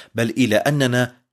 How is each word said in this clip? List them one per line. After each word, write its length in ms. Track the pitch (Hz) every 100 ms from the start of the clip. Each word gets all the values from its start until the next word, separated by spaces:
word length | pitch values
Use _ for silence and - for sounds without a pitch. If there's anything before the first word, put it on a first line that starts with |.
| - 110
بل 140 | 117
إلى 260 | - 123 104
أننا 600 | 139 143 131 123 120 - _